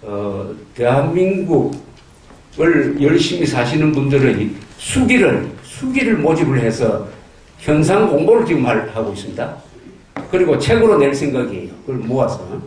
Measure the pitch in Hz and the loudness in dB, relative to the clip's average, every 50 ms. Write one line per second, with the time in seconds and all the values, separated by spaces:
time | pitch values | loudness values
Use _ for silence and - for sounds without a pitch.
0 | - 107 101 101 104 101 98 98 101 101 - - - - - - 120 123 131 139 | -10 -8 -8 -6 -6 -6 -6 -6 -8 -10 -12 -14 -16 -20 -6 -2 0 2 2 2
1 | 143 160 170 180 185 190 196 185 - - 165 135 - 135 - - - - - - | 0 0 0 0 0 0 0 -2 0 0 0 2 2 0 -4 -8 -14 -20 -20 -20
2 | - - - - - - - - - - - - 156 170 165 147 135 139 143 143 | -20 -20 -20 -20 -20 -20 -20 -20 -20 -20 -4 0 2 2 4 2 2 0 0 2
3 | 139 147 165 175 170 - 180 175 165 - 131 127 120 127 151 156 156 151 151 139 | 2 4 4 4 2 0 0 -2 -2 -2 0 0 -2 0 0 0 2 2 2 0
4 | 131 135 139 135 127 123 104 - 104 - - - - - - - - - - 262 | 0 2 2 2 4 2 2 0 -2 -4 -6 -10 -16 -20 -20 -16 -10 -4 0 0
5 | 254 - 254 247 202 151 - - - - - - - - - - 269 262 254 277 | 2 4 4 4 4 2 2 0 -4 -6 -12 -14 -18 -20 -14 -10 -8 -4 -2 -2
6 | 254 220 220 - 147 156 160 160 170 139 135 127 117 113 110 - 123 110 104 101 | 0 0 0 2 2 0 0 2 0 0 0 0 0 0 -2 0 0 0 -2 -2
7 | - - - - - - - - - - - - - - 151 156 160 165 190 208 | -6 -10 -16 -20 -20 -20 -20 -20 -20 -20 -20 -12 -2 0 2 2 2 2 4 2
8 | 220 - - 147 165 196 226 233 - - 165 135 123 123 117 110 107 - - 113 | 2 2 2 2 4 4 4 4 4 2 0 0 2 0 0 0 -2 -4 -6 -6
9 | 107 101 98 95 - 98 - - 123 143 - - - - - - - - - - | -6 -4 -6 -8 -12 -12 -8 -8 -8 -10 -10 -16 -20 -20 -20 -20 -20 -20 -20 -20
10 | - _ _ - - - - 180 180 160 143 131 - - 226 226 226 220 208 - | -20 _ _ -14 -10 -4 0 0 2 2 2 2 2 2 2 4 6 4 6 4
11 | 139 139 139 139 151 143 127 127 120 - 101 90 85 87 - - - - 131 120 | 4 2 2 0 -2 -2 -2 -2 -2 -4 -6 -10 -12 -12 -16 -14 -10 -8 -8 -6
12 | 107 113 127 131 131 - - - 92 92 101 95 - | -4 -4 0 0 0 -2 -2 -8 -10 -12 -12 -12 -12